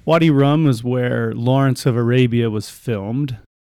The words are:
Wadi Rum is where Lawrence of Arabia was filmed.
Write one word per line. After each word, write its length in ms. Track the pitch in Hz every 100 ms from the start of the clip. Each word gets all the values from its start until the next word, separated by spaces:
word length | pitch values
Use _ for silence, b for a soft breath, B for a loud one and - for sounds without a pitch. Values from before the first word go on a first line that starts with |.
| -
Wadi 240 | 165 165
Rum 380 | 139 139 151 156
is 160 | 113 123
where 480 | 127 123 120 113
Lawrence 520 | 113 117 135 135 127 143
of 120 | 120
Arabia 520 | 117 123 127 117 117
was 200 | 107 -
filmed. 720 | - - 107 98 123 143 117 - _